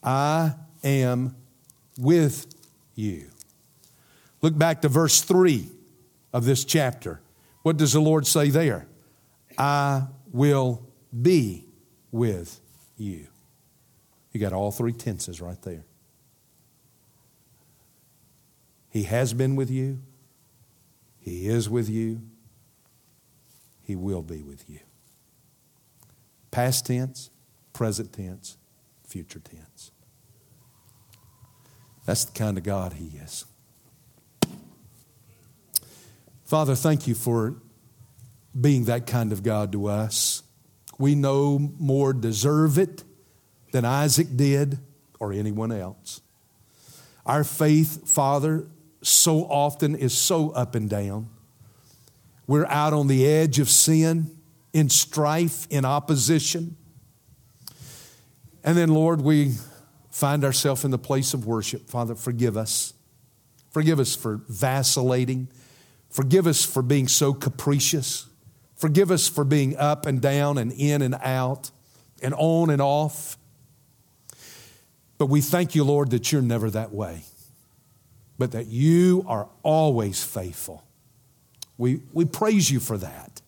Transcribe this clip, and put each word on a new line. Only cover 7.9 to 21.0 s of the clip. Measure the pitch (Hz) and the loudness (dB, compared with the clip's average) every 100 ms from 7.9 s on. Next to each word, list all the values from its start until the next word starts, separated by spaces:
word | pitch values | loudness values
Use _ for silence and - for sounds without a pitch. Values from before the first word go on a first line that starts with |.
the | 143 | 4
Lord | 156 156 135 | 4 2 2
say | 160 147 | 2 4
there? | 143 170 98 - - _ _ _ _ _ - | 2 2 -2 -8 -20 _ _ _ _ _ -4
"I | 139 143 143 139 135 - - | 0 2 0 0 -4 -8 -12
will | 123 147 139 127 117 - _ _ 120 | 0 2 4 2 -2 -10 _ _ 0
be | 139 180 110 87 - _ _ _ _ | 4 4 2 -6 -16 _ _ _ _
with | 113 120 95 82 - _ _ _ _ | -4 -2 -2 -10 -18 _ _ _ _
you." | 104 85 73 _ _ _ _ _ _ _ _ _ _ | -12 -12 -16 _ _ _ _ _ _ _ _ _ _
You | 110 | -6
got | 101 | -4
all | 92 104 | -2 -4
three | 101 120 | -2 -4
tenses | 117 - 98 - 85 | -4 -8 -8 -10 -12
right | 87 90 | -14 -14
there. | - 82 78 _ _ _ _ _ _ _ _ _ _ _ _ _ _ _ _ _ _ _ _ _ _ _ _ _ _ _ _ _ _ | -14 -14 -16 _ _ _ _ _ _ _ _ _ _ _ _ _ _ _ _ _ _ _ _ _ _ _ _ _ _ _ _ _ _
He | 110 | -6
has | 92 113 127 | -2 -2 -2
been | 117 131 135 | 0 -2 0
with | 135 | -2
you. | 131 131 131 - _ _ _ _ _ _ _ _ _ | -4 -4 -6 -14 _ _ _ _ _ _ _ _ _